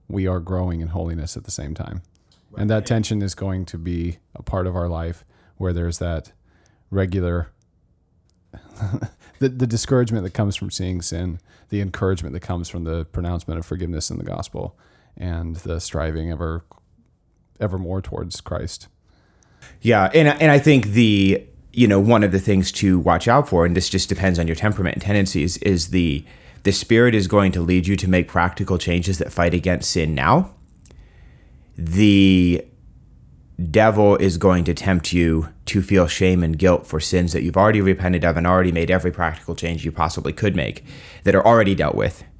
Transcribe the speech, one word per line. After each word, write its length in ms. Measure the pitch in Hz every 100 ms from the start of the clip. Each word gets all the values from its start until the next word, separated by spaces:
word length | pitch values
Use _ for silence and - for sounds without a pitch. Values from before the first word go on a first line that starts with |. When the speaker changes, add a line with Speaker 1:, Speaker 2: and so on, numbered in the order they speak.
| -
Speaker 1:
we 200 | 98 95
are 120 | 92
growing 420 | 85 92 90 82
in 60 | 82
holiness 480 | 87 85 82 76 -
at 60 |
the 80 | -
same 220 | - 73
time. 280 | 76 - 87 - _ _ _ _ -
And 120 | 104
that 60 | 110
Speaker 2:
Right. 80 | 104
Speaker 1:
tension 360 | 113 107 107
is 140 | 98 -
going 300 | 95 95 90
to 120 | 85
be 400 | 85 85 85 85 _
a 80 | -
part 240 | - 95 92
of 100 | 90
our 120 | 87
life 360 | 82 82 85 _ _ _ _
where 160 | 92
there's 260 | 85 85 82
that 320 | 85 80 - _ _ _ _ _ _
regular, 600 | 98 95 92 87 87 85 _ _ _ _ _ _ _ _ _ _
<laughs> 840 | - - - 98 - - - _ _
the, 100 | 135
the 180 | 127 127
discouragement 560 | 113 - 127 120 113
that 100 | 92
comes 220 | - 104 -
from 160 | -
seeing 300 | - 92 90
sin, 380 | - 87 90 82 - _ _
the 120 | 104
encouragement 520 | 98 - 95 95 80
that 60 | 82
comes 280 | - 87 85
from 160 | 87 82
the 200 | 82 78
pronouncement 540 | - 87 85 - 82
of 60 | -
forgiveness 440 | 87 85 80 -
in 80 | 82
the 60 |
gospel, 540 | - 85 - - - - _ _ _ -
and 400 | 90 82 82 82
the 220 | - 82
striving 520 | - 78 80 78 80
ever, 320 | 78 82 82 - _ _ _ _ _ _ _ _ _
ever 180 | 104 92
more 240 | 87 95
towards 400 | - - 85 -
Christ. 460 | - - 80 - - _ _ _ _ _ _ _ - -
Speaker 2:
Yeah, 300 | 117 131 -
and, 140 | 156 147
and 240 | - 156
I 80 | 143
think 280 | 156 135 110
the, 560 | 107 113 101 98 95 - - -
you 140 | - 113
know, 120 | 98
one 240 | 107 117
of 80 | 104
the 80 | 95
things 320 | 101 95 90
to 260 | - 98 90
watch 280 | 87 85 117
out 220 | 131 -
for, 160 | 90 87
and 100 | 87
this 140 | -
just 180 | 92 -
depends 280 | 87 95 85
on 80 | 82
your 80 | 80
temperament 400 | 104 101 90 -
and 60 |
tendencies, 560 | 95 101 95 - 80 -
is 320 | 98 90 80
the, 340 | 90 85 71 - - - -
the 80 | 98
Spirit 440 | 98 - 113 123 110
is 120 | 92
going 240 | 104 98
to 80 | 90
lead 260 | 85 92 85
you 80 | 98
to 140 | 92
make 180 | 90 -
practical 500 | 90 87 - 95 90
changes 400 | - 87 90 87
that 140 | -
fight 200 | - 87
against 360 | 87 90 87 -
sin 220 | 87 78
now. 400 | 73 73 147 190 - - _ - - - - - - _ - _ -
The 880 | 82 90 104 98 95 92 87 87 - _ - - - - - - _ - 85
devil 440 | 107 110 104 104 101
is 200 | 95 80
going 280 | 98 90 85
to 80 |
tempt 400 | 80 98 92 -
you 360 | 87 85 80 80 - -
to 160 | 101
feel 260 | 92 98 82
shame 360 | - 92 90
and 140 | 82 78
guilt 260 | 90 87 -
for 140 | 78
sins 340 | - 92 87
that 80 | 78
you've 160 | 76 92
already 240 | 107 107
repented 420 | 95 90 92 90 85
of 120 | 80
and 80 | 87
already 260 | 92 90
made 200 | 85 85
every 200 | 92 90
practical 440 | 87 82 80 - 82
change 280 | 85 82 78
you 60 |
possibly 420 | 78 78 78 73
could 220 | - 107 90
make 280 | 57 - - - - -
that 100 | - 95
are 100 | 113
already 280 | 117 98
dealt 220 | 95 76 52
with. 280 | 52 - -